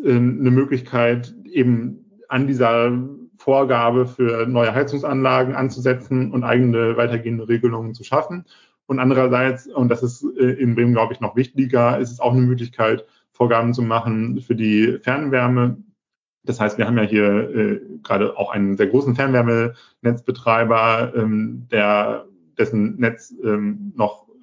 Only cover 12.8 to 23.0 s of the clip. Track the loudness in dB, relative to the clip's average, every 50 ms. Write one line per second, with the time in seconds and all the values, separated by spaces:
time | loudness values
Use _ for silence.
12.8 | 0 0 0 -2 -4 _ _ _ _ _ _ 0 2 2 4 2 2 0 0 0
13.8 | -2 0 0 -2 0 -2 -2 -2 -2 -4 -6 -8 -4 -4 -4 -2 0 2 4 4
14.8 | 4 2 0 -2 -2 -2 -2 -2 -2 0 0 2 2 2 2 2 2 0 -2 -4
15.8 | -12 _ _ _ _ _ _ _ _ _ _ _ _ -8 -4 -2 -2 -2 0 -2
16.8 | -2 0 2 0 2 2 2 2 2 4 2 0 -2 -2 -2 -2 0 0 -2 -4
17.8 | -8 -14 -18 -18 -6 -4 -2 0 0 -2 -2 -4 -6 -4 -2 -2 -2 0 0 0
18.8 | 0 2 2 0 2 0 0 0 0 2 2 2 2 2 2 0 0 -2 -6 -10
19.8 | -20 _ _ _ -2 -2 -2 -2 -4 -6 -8 -2 -2 0 2 2 2 2 2 2
20.8 | 4 2 2 0 -2 -2 -2 -2 0 0 0 0 -2 -4 -6 -12 -8 -2 0 2
21.8 | 2 4 2 2 2 0 -4 -6 -10 -16 _ _ _ _ _ -2 -2 0 0 0
22.8 | -2 -2 0 -2